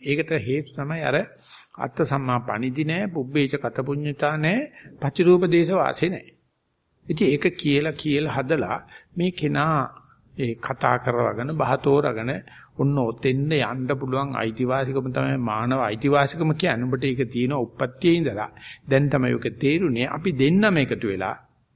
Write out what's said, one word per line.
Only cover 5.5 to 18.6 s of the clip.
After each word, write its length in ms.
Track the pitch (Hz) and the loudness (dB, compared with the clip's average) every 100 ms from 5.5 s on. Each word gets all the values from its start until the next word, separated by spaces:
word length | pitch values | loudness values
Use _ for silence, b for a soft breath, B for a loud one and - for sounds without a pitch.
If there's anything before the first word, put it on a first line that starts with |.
| 170 160 | 4 4
වාසේ 360 | 185 135 - 170 | 2 0 0 -2
නෑ. 220 | 170 - _ _ _ _ _ _ _ - | -2 -10 _ _ _ _ _ _ _ -6
ඉතින් 220 | 156 170 | 0 2
ඒක 160 | 143 180 | 4 0
කියලා 400 | 170 151 143 156 | 0 0 2 0
කියලා 400 | - 151 143 151 | -4 -2 0 0
හදලා 460 | 120 131 156 92 123 - B B | -2 0 -2 -2 -6 -8 B B
මේ 200 | 175 180 | -4 -4
කෙනා 460 | 180 147 143 156 151 123 - - _ _ | -2 -2 0 2 0 -2 -8 -20 _ _
ඒ 200 | - 120 | -6 -4
කතා 420 | 113 - 127 127 123 | -4 -6 0 2 2
කරවගෙන, 520 | - 120 113 107 131 | 2 0 0 -2 -4
බහ 220 | 156 123 135 | -2 0 2
තෝරගෙන 540 | 147 143 147 113 120 160 - B B | 4 2 2 -2 -4 -6 -10 B B
ඔන්න 220 | - 143 143 | -2 0 2
ඔතෙන්ද 560 | 117 117 135 131 147 | 0 0 0 0 0
යන්න 360 | 151 110 127 131 | 0 0 -4 -4
පුළුවන් 400 | 135 131 131 139 | -4 -2 -4 -4
අයිතිවාසිකම 760 | 117 113 113 123 131 135 135 131 | -4 -4 -2 -2 0 -2 -2 -2
තමයි 300 | 131 135 135 | -2 -2 0
මානව 420 | 117 107 120 131 | -2 -2 0 0
අයිතිවාසිකම 720 | 113 110 139 143 139 165 156 | 0 0 2 4 2 0 -2
කියන්නේ. 320 | 156 180 117 | 0 0 0
උඹට 200 | 127 131 | -2 -2
ඒක 180 | 135 127 123 | -2 -2 -2
තියෙන 260 | 120 127 | -2 -2
උප්පත්තියේ 640 | 143 117 - 131 - 175 170 | -2 -4 -4 -6 0 2 2
ඉඳලා. 340 | 143 101 110 B | 2 -4 -8 B